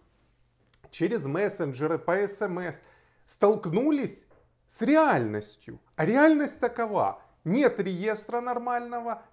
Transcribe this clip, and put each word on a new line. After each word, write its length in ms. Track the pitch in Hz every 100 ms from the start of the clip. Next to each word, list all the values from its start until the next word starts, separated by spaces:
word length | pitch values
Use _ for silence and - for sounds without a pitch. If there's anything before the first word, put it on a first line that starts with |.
| _ _ _ _ _ _ _ _ -
через 360 | - 170 226 139
мессенджеры, 720 | 160 208 196 147 123 156 160
по 140 | 160
С 280 | 190 196 202
М 200 | 202 180
С 200 | 180 - - _ _ _ -
столкнулись 1000 | - 208 220 170 175 294 294 220 - - _ _ _ -
с 140 | -
реальностью. 1000 | 226 311 302 165 110 104 - - - - _ -
А 100 | 156
реальность 540 | 254 311 302 285 -
такова. 600 | 240 240 226 190 98 - - _
Нет 340 | 156 233 254 247
реестра 600 | 190 175 214 214 - 240
нормального, 840 | 247 247 240 240 240 240 233 220 -